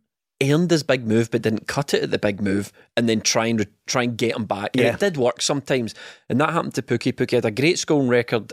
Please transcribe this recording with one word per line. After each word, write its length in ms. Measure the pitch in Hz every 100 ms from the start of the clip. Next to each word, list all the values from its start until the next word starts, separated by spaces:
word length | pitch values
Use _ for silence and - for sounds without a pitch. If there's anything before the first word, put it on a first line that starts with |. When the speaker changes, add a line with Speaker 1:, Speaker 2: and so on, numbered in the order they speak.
| _ _ _ -
Speaker 1:
earned 280 | 139 151 175
his 120 | 165
big 240 | - 131 110
move, 240 | 110 113
but 100 | 117
didn't 280 | 113 110 -
cut 260 | - 147
it 80 | -
at 80 | 85
the 80 | 101
big 240 | 104 98
move, 280 | 101 98 101 _ _ -
and 100 | 117
then 140 | 110
try 240 | - 120 113
and 140 | 113
re-, 60 | 101 _ -
try 160 | 131
and 160 | 123 113
get 180 | 117 123
him 80 |
back. 260 | 104 101 104 131
And 80 |
Speaker 2:
Yeah. 80 | 117
Speaker 1:
it 60 | -
did 160 | 202 151
work 240 | 123 -
sometimes, 540 | - 143 - 135 110 - - - -
and 100 | 123
that 100 | 156
happened 240 | 165 -
to 80 | -
Pukki. 320 | - 120 131
Pukki 180 | 123 127 123
had 100 | 113
a 40 |
great 280 | 104 143 -
scoring 300 | - 151 127
record 440 | 120 113 117 107